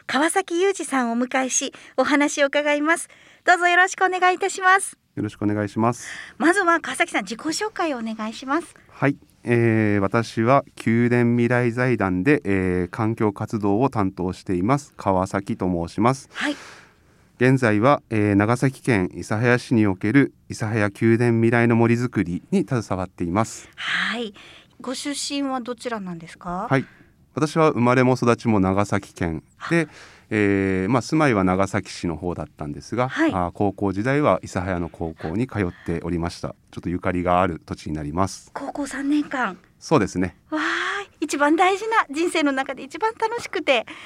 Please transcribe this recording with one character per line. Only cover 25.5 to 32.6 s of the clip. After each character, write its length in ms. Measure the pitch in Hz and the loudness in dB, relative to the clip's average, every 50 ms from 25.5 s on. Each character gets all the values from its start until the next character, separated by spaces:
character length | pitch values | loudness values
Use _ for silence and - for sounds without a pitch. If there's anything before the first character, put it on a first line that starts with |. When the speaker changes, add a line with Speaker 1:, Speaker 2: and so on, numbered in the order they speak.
| 262 262 | -4 -6
Speaker 1:
ど 140 | 226 247 247 | -6 -8 -10
ち 140 | - - 247 | -10 -8 -8
ら 120 | 233 214 | -8 -8
な 120 | 190 180 175 | -8 -8 -10
ん 60 | 165 | -12
で 80 | 165 | -14
す 100 | 156 - | -16 -18
か？ 300 | - - 180 175 185 214 240 | -14 -10 -8 -8 -6 -4 -2
Speaker 2:
は 80 | 135 | -2
い。 80 | 135 - - - - _ _ _ _ _ _ - | -2 -2 -4 -12 -20 _ _ _ _ _ _ -6
私 240 | 131 156 151 - | -4 -4 0 2
は 120 | 165 156 156 | 2 2 4
生 120 | - 113 | 4 4
ま 140 | 120 120 123 | 2 4 4
れ 80 | 131 127 | 6 4
も 120 | 127 127 | 4 4
育 200 | - 123 117 117 | 4 4 2 2
ち 120 | - - | 2 2
も 120 | 120 107 101 | 2 2 4
長 260 | 92 92 95 101 104 | 4 4 2 2 0
崎 280 | - 107 98 - - - | 0 -2 -4 -4 -8 -6
県 300 | - 98 82 80 73 - _ _ - - - | -4 -4 -4 -4 -6 -10 _ _ -14 -6 -2
で、 180 | 165 170 156 156 | 0 0 0 -2
Speaker 1:
あ。 260 | - - - - - - _ - | -6 -16 -20 -20 -20 -20 _ -4
Speaker 2:
え 560 | 110 107 104 101 101 98 95 95 95 92 92 98 | 0 0 2 2 2 2 2 0 0 0 0 0
ー、 20 | |
ま 80 | 131 120 | 0 0
あ、 20 | 113 | 0
住 160 | - 160 156 | 0 0 2
ま 80 | 156 | 2
い 80 | 139 113 | 2 2
は 80 | 98 92 | 2 2
長 240 | 92 92 92 98 | 2 2 2 0
崎 240 | - - 101 - - | 0 -2 -4 -6 -6
市 160 | - - - | -8 -6 -6
の 80 | 85 80 | -6 -4
方 180 | 78 90 87 82 | -4 -6 -6 -6
だ 120 | 80 78 | -6 -8
っ 20 | |
た 180 | - _ - | -12 _ -12